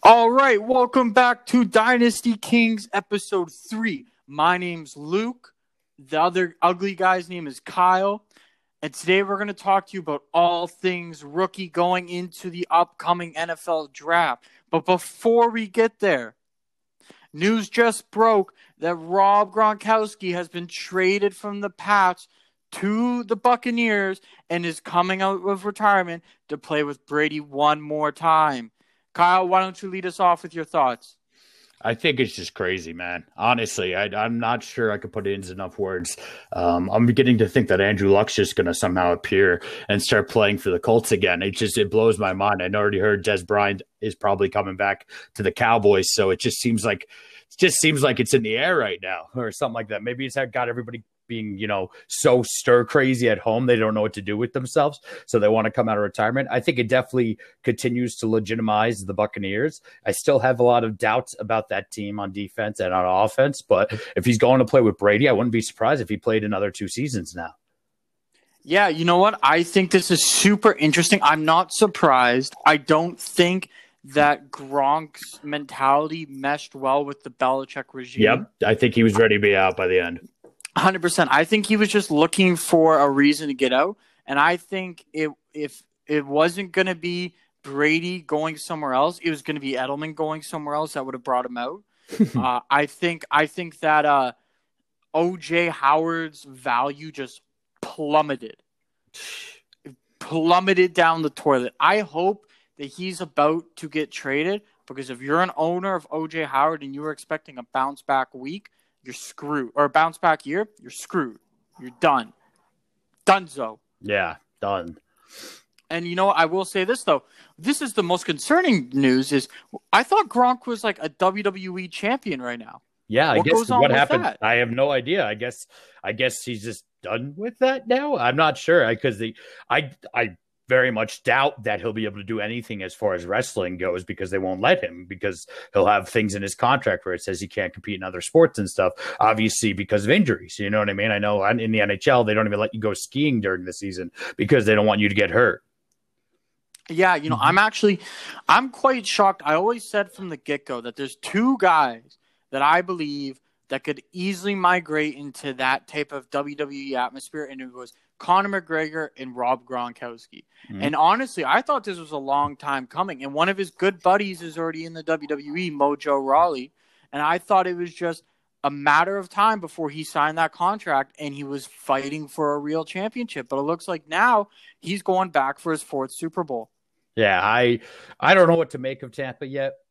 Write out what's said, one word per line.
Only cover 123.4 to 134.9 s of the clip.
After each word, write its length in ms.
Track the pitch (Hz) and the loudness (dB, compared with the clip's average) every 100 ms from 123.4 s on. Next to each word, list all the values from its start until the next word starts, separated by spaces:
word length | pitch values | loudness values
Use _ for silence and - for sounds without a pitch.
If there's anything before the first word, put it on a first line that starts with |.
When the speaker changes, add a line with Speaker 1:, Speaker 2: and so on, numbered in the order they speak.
| 123 | 4
Speaker 2:
guess 80 | |
Speaker 1:
goes 160 | 196 226 | 2 2
on 100 | 247 | 4
Speaker 2:
what 120 | 143 | 4
Speaker 1:
with 40 | 131 | 4
Speaker 2:
happened, 280 | 143 - | 4 2
Speaker 1:
that? 140 | 156 - | 0 -2
Speaker 2:
I 120 | 110 | 0
have 180 | 120 120 | 2 0
no 180 | 120 139 | 0 0
idea. 340 | 135 123 190 | 0 -2 -2
I 100 | 110 | -2
guess, 340 | 107 120 - - - _ _ | -4 -8 -10 -20 -20 _ _
I 80 | - | -10
guess 320 | 110 127 - | -2 -2 -4
he's 220 | - 117 | -10 -10
just 200 | 107 101 _ _ | -10 -14 _ _
done 340 | 90 113 135 147 | -8 -6 -8 -10
with 200 | 220 226 | -12 -2
that 260 | 262 269 220 | -2 -2 -2
now. 300 | 262 294 277 | -2 0 0
I'm 180 | 120 | 0
not 240 | 131 160 147 | 2 2 0
sure, 260 | - 160 | 2 4
I, 120 | 120 117 | 4 0
'cause 220 | 139 104 | -2 -4
the, 180 | 113 110 - - - | -8 -10 -20 -20 -2
I, 220 | 127 143 - - | -2 -2 -12 -10
I 240 | - 117 87 _ _ _ | -4 -4 -6 _ _ _
very 220 | 127 127 | 2 2
much 320 | 110 110 - | 0 -4 -4
doubt 400 | - 123 143 - | 0 2 2 -2
that 160 | 110 101 | -6 -4
he'll 140 | 113 | -6
be 140 | 107 107 | -6 -6
able 100 | 101 | -8
to 80 | |
do 160 | 98 110 | -8 -6
anything 420 | 104 117 113 107 | -6 -8 -10 -10
as 100 | 95 | -10
far 220 | - 104 | -4 -2
as 100 | 90 | -2
wrestling 520 | 87 104 127 - 90 87 | -2 -4 -2 -4 -6 -4
goes, 260 | 92 87 | -4 -4
because 300 | 92 90 95 | -8 -10 -6
they 60 | 95 | -4
won't 220 | 92 95 | -4 -2
let 220 | 117 180 | 0 0
him, 240 | - | -2